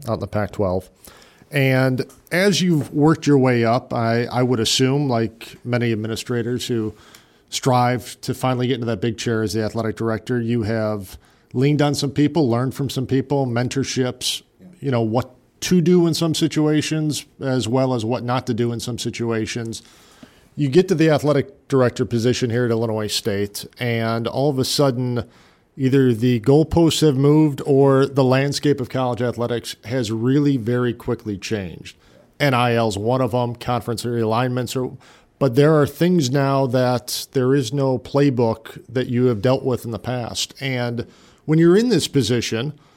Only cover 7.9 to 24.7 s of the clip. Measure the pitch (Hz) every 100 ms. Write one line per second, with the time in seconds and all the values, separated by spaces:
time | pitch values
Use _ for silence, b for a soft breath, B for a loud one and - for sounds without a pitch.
7.9 | 123 - - - 123 131 127 123 123 117
8.9 | 107 120 113 123 110 110 110 107 113 110
9.9 | 104 113 110 - 123 113 120 104 113 107
10.9 | 107 95 - b b b 123 143 147 147
11.9 | 143 143 139 147 147 131 117 131 - 135
12.9 | 139 120 135 131 143 131 117 123 139 123
13.9 | 127 127 127 - - - _ - - 139
14.9 | 120 110 120 - _ _ _ - 180 170
15.9 | 180 170 151 170 147 160 156 151 151 147
16.9 | 156 156 135 - - 135 127 110 131 131
17.9 | 123 110 123 120 127 127 123 120 117 123
18.9 | 117 117 110 117 110 110 123 113 107 B
19.9 | B B B B B B - 143 151 185
20.9 | 160 160 147 143 143 - - - 135 120
21.9 | - 120 117 120 120 123 117 123 113 117
22.9 | 107 107 - 117 101 101 - - - 123
23.9 | 117 113 117 117 123 143 131 127